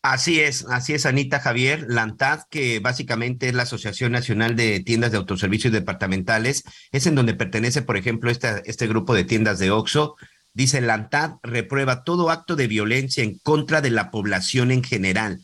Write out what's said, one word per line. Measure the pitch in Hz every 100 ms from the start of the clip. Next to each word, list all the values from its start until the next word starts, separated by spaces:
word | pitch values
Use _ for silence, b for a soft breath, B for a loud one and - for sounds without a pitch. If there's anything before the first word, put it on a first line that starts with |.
| 139
Así | 131 160 160
es, | 151 127 -
así | 123 127
es, | 147 143
Anita, | 131 131 135
Javier. | 139 120 131 156 120
La | 117
antad, | 110 104 135 151 -
que | 151 131 110
básicamente | 113 127 127 113 120 123 127
es | 123
la |
Asociación | 123 113 107 98 123
Nacional | 123 123 107 113 117
de | 113 101
Tiendas | 92 113 117
de | 107
Autoservicios | 95 95 98 107 123
Departamentales, | 110 92 92 98 95 92 110 117 143 - B B
es | 139 165
en | 147
donde | 117
pertenece, | 104 101 110 117 139
por | 123 104
ejemplo, | 104 113 120
esta, | 123 120 104 -
este | 110 117
grupo | 110 92 110
de |
tiendas | 90 110 110 92
de | 95
Oxxo. | 107 107 151 151 B B B _
Dice, | - 131 139
"La | 117
antad | 110 110 143 156 165
reprueba | 117 120 113 139 135 127
todo | 165 175 165
acto | 165 - 165
de | 123
violencia | 110 104 127 135 131
en | 110 95
contra | - 151 151 156
de | 139
la | 113 98
población | 110 101 95 92 127 123
en | 131
general | 127 110 95 98 110 87